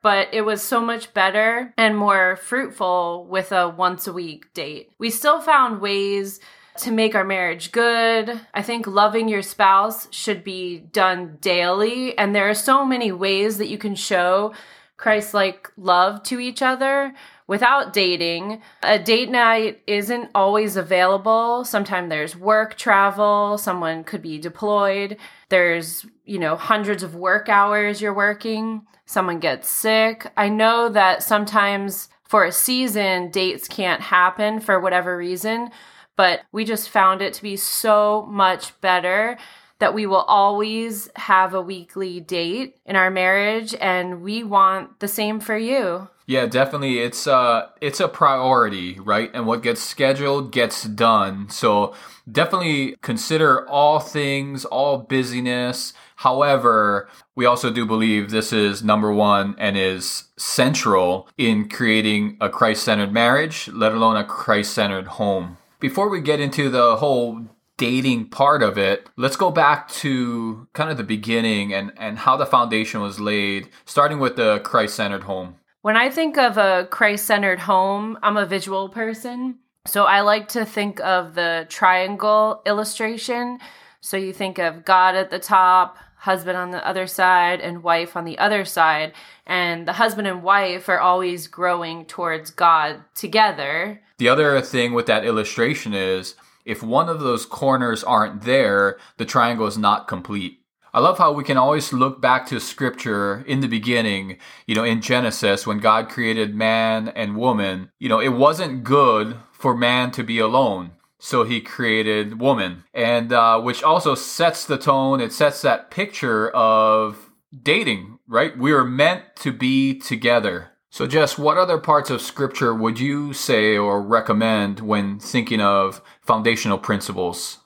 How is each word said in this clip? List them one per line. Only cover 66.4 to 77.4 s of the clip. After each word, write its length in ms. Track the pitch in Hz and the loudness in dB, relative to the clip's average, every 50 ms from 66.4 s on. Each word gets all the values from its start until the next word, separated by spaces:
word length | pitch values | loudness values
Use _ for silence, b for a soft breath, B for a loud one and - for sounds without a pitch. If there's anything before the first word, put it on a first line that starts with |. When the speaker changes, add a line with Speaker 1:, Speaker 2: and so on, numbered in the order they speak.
| 143 139 - - 143 135 | 0 -4 -2 -2 -2 0
Speaker 2:
the 260 | 123 123 120 120 113 | 2 4 4 4 4
whole 460 | 107 135 147 135 123 120 117 110 113 117 110 _ _ _ _ _ | 2 2 0 2 0 0 -2 -6 -10 -14 -16 _ _ _ _ _
dating 520 | - 131 117 123 131 127 135 123 117 110 - | -4 -2 0 0 0 2 0 0 0 -2 -8
part 340 | - - 139 143 151 143 113 | 0 2 4 4 4 4 2
of 140 | 104 95 104 | 0 2 2
it, 300 | 98 95 101 98 - - _ | 0 0 0 -2 -4 -14 _
let's 180 | - 123 135 - | -4 -2 -2 0
go 160 | - 196 180 | 0 0 0
back 380 | 156 170 156 147 147 143 - - | 2 4 4 4 4 2 -2 -12
to 800 | - - - 143 135 127 123 120 120 117 113 113 110 110 123 _ _ | -12 -6 -4 -2 -2 -2 -2 -4 -4 -6 -6 -8 -10 -12 -16 _ _
kind 160 | - 151 156 | -6 -6 -4
of 80 | 156 | -4
the 60 | 123 107 | -6 -4
beginning 680 | 101 110 107 104 113 117 117 113 113 107 101 101 101 98 | -6 -6 -6 -4 -2 -2 0 0 0 -2 -2 -4 -4 -6
and, 180 | 98 101 101 - | -6 -6 -8 -12
and 200 | - - 107 107 | -12 -12 -10 -10
how 200 | 113 - 131 131 | -2 0 0 2
the 80 | 139 139 | 2 0
foundation 560 | - - 127 120 117 113 107 110 110 - 113 | 2 2 2 2 2 0 -2 -2 -2 -4 -6
was 180 | 101 101 101 107 | -6 -6 -8 -6
laid, 500 | 104 104 104 104 101 101 98 98 95 b b b b | -4 -2 -2 -2 -2 -2 -4 -4 -8 b b b b
starting 340 | - - 139 143 151 156 | -4 2 2 2 2 2
with 200 | 143 135 123 123 | -2 -2 -2 0
the 220 | - 113 107 107 104 | 2 2 2 2 0
Christ-centered 640 | 104 - - 120 107 104 - - 110 101 101 98 92 | -2 0 0 0 0 0 -4 -4 -4 -4 -4 -8 -8
home. 340 | 98 98 92 92 90 87 _ _ _ _ _ | -8 -8 -8 -8 -12 -16 _ _ _ _ _
Speaker 1:
When 160 | _ 208 214 | _ 0 2
I 120 | 226 240 269 | 2 2 2
think 280 | 269 330 330 311 277 | 0 -2 -2 -2 2
of 200 | 285 254 240 202 | 2 2 2 2
a 300 | 214 202 196 190 180 185 185 | 2 2 4 2 0 0 -4
Christ-centered 680 | - - 233 208 208 208 - - 220 202 | -2 0 0 0 0 0 0 0 0 2